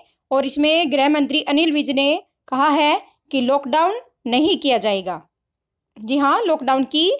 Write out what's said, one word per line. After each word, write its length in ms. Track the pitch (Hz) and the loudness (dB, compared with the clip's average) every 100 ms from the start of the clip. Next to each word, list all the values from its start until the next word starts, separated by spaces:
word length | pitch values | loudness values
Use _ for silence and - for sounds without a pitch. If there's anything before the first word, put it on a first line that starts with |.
| - _ _ | -8 _ _
और 140 | 269 269 | -2 -2
इसमें 460 | 285 302 320 339 | 0 2 2 2
गृह 180 | 277 277 | 2 2
मंत्री 320 | 302 277 311 | 2 0 -2
अनिल 280 | 294 285 330 | 0 0 2
विज 180 | 294 277 | 0 -2
ने 320 | 269 277 339 - _ _ | 0 0 -2 -4 _ _
कहा 200 | 262 294 | 0 2
है 320 | 294 294 359 - _ _ | 2 2 0 -4 _ _
कि 100 | 269 | -2
लॉकडाउन 580 | 247 277 285 302 349 466 - _ 233 | 0 0 0 0 0 -2 -10 _ -4
नहीं 300 | 247 320 349 | 0 2 0
किया 200 | 277 233 | 0 0
जाएगा। 440 | 208 196 185 165 - _ _ _ _ _ _ - | 0 -4 -4 -10 -14 _ _ _ _ _ _ -16
जी 200 | 214 277 | -4 0
हाँ, 240 | 277 359 | 0 0
लॉकडाउन 420 | 415 311 254 269 262 | 0 -2 0 -2 0
की 260 | 302 349 554 | 0 0 -2